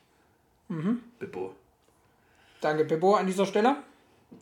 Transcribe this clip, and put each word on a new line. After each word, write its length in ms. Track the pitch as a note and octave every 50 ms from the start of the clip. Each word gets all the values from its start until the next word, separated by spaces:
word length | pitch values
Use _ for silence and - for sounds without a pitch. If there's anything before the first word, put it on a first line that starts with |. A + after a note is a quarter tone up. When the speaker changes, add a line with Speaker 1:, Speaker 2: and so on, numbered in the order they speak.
| _ _ _ _ _ _ _ _ _ _ _ _ _ -
Speaker 1:
Mhm. 340 | F#3 D#3 D3+ G3 A#3+ A#3+ - - _ -
Speaker 2:
Pippo. 360 | - F#2 - F#2 F#2 F#2+ - - _ _ _ _ _ _ _ _ _ _ _ _ _ _ _ _ _ _ _ - -
Speaker 1:
Danke, 240 | D3+ D3+ D#3 D3+
Pippo, 280 | C#3+ D#3+ D#3+ E3+ F#3+ G#3
an 100 | G3 F#3
dieser 180 | F#3+ F#3 G3 G3
Stelle. 300 | G3 - G#3 G#3+ B3 C#4+ D4 - - - _ _ _ _ _ _ _ - -